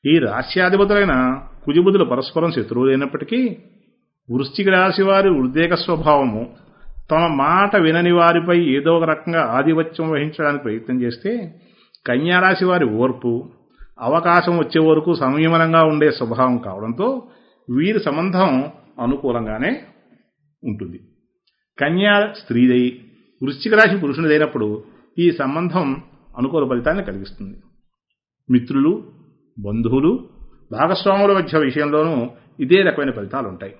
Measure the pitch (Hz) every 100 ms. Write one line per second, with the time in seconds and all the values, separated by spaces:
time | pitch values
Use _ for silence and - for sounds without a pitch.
0 | 139 165 123 110 - 185 180 196 202 208
1 | 196 131 127 131 - - - 151 180 196
2 | 139 123 - 160 165 156 101 117 131 135
3 | 135 - 143 240 247 180 - _ _ _
4 | _ _ - 123 135 - 196 185 190 190
5 | 196 196 196 156 127 143 170 165 - 160
6 | 160 147 131 107 120 - _ _ - -
7 | - 156 170 143 139 180 202 208 160 165
8 | 175 175 170 170 170 175 165 135 147 170
9 | 160 156 - 165 127 120 147 160 160 165
10 | 160 151 151 151 151 143 131 110 113 127
11 | 120 117 196 240 175 - _ _ _ _
12 | - 123 160 180 185 185 185 180 135 107
13 | 127 120 123 117 - _ _ _ - -
14 | 117 160 175 175 175 170 156 160 160 156
15 | 156 165 131 143 160 165 165 165 160 151
16 | 151 - 117 113 127 120 113 95 113 120
17 | 214 262 240 _ _ _ - 123 175 220
18 | 156 147 185 180 190 131 147 - _ -
19 | 123 139 139 120 110 107 151 262 - _
20 | _ _ _ _ _ _ - 104 90 87
21 | _ _ _ _ _ _ _ - 147 175
22 | 202 202 208 208 - 120 123 123 123 120
23 | - _ _ _ 131 139 220 214 220 190
24 | 147 139 160 151 151 131 107 104 - _
25 | _ - 175 165 135 151 175 170 139 131
26 | - _ _ - 135 156 131 123 151 185
27 | 185 98 98 - 98 - _ _ _ _
28 | _ _ _ _ - 123 120 139 147 214
29 | - - _ _ _ - 101 110 113 131
30 | 151 254 - - - - _ 127 160 190
31 | 196 196 202 196 151 156 139 135 147 151
32 | 160 147 120 - _ - 131 185 180 151
33 | 139 110 98 135 110 90 98